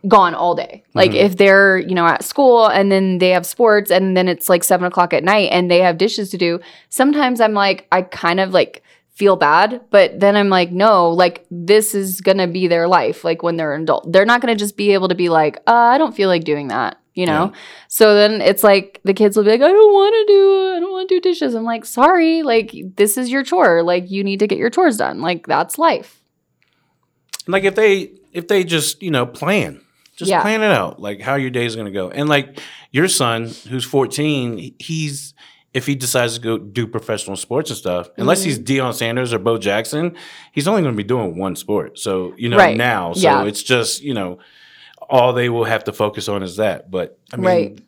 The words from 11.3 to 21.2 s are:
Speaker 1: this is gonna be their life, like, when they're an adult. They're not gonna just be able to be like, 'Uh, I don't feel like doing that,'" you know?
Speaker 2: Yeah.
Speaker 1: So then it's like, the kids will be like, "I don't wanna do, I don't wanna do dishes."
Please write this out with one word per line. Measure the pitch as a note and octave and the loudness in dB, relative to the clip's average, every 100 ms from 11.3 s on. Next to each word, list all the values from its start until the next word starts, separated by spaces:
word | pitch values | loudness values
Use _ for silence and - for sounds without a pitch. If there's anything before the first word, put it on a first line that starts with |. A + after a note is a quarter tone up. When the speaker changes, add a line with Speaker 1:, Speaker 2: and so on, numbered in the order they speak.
| E3+ _ | 0 _
Speaker 1:
this | F3 E3+ G#3+ G#3+ | -14 2 2 2
is | G3+ F#3+ F#3 | -4 -6 -4
gonna | F#3+ G3 F3+ | -2 -2 -2
be | F3 F3+ | -2 0
their | E3+ E3+ | 0 2
life, | F3+ A#2 - | 2 0 -4
like, | E3+ E3 | -4 -4
when | E3+ E3 | -4 -4
they're | D#3 | -4
an | D3 | -4
adult. | D#3+ C#3+ - | -2 -2 2
They're | F#3+ G#3 | 2 4
not | A#3+ | 2
gonna | A#3+ | 0
just | A3 G3+ - | -2 -4 -4
be | G3+ | 0
able | G3 F#3 | 2 0
to | |
be | F3 F3 | 0 2
like, | E3 D3+ - - | 2 2 0 2
'Uh, | |
I | A#3 A#3 C4 | 4 4 2
don't | D#4 | 0
feel | A#3 G3 | 0 0
like | F3 | 0
doing | E3 D3 C#3 | 0 -4 -4
that,'" | A2 A2+ - _ | -4 -4 -8 _
you | - | -6
know? | F3 D#3 F#3+ | -2 -2 -2
Speaker 2:
Yeah. | - - - _ | -6 -20 -20 _
Speaker 1:
So | - A3 | 4 6
then | G#3 G#3 A3 | 6 4 2
it's | - G3 | 0 4
like, | G#3+ G3 G3 - | 4 4 0 -8
the | F#3+ | -4
kids | G3 G#3+ | 2 2
will | G#3 | 2
be | G3+ | 2
like, | A3+ | 4
"I | C#4+ | 4
don't | G4+ G#4+ | 6 6
wanna | G4 G4+ A4+ G#4 | 6 4 2 4
do, | G4 G4 G4 F#4+ F4+ | 4 4 2 0 -4
I | |
don't | F4+ | -6
wanna | F#4 F#4+ | -8 -2
do | |
dishes." | F4+ | -2